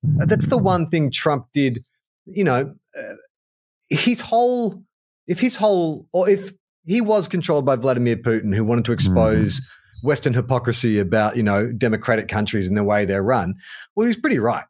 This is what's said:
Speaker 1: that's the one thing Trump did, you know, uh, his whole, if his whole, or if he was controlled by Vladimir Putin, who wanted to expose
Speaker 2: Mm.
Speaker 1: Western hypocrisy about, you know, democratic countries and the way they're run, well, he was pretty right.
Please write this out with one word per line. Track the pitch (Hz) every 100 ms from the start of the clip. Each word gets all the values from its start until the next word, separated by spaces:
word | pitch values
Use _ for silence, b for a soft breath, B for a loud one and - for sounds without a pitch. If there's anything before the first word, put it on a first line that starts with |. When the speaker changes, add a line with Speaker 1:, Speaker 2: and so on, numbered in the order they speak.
Speaker 1:
that's | - - - 214 -
the | 254
one | 190 180 160
thing | 170 147
Trump | - - 143 -
did, | - 139 113 - _ _ _ -
you | 160
know, | 185 127 135 - _ -
uh, | 120 - _ _ _ _ _ _ _
his | 151 - 240
whole, | - 226 240 247 226 - - _ _ _ -
if | 180
his | 254 -
whole, | 214 190 165 151 -
or | 175 180
if | 196 190 - _ _ 160
he | 214
was | 220 214 165
controlled | 185 160 151 139
by | 131
Vladimir | 123 131 120 113
Putin, | 120 110 104 101
who |
wanted | 110 120 117
to |
expose | 117 98 92 110 110 107 -
Speaker 2:
Mm. | B B B B
Speaker 1:
Western | 123 147 -
hypocrisy | 123 113 127 123 113 120 104
about, | 95 110 104 120
you |
know, | 107 101 113
democratic | 113 123 110 - 113 98
countries | 107 107 107 92
and | 104
the |
way | 101 104 101
they're | 98
run, | 98 123 87 98 B B B -
well, | 233
he |
was | 233
pretty | 302 196
right. | 113 131 -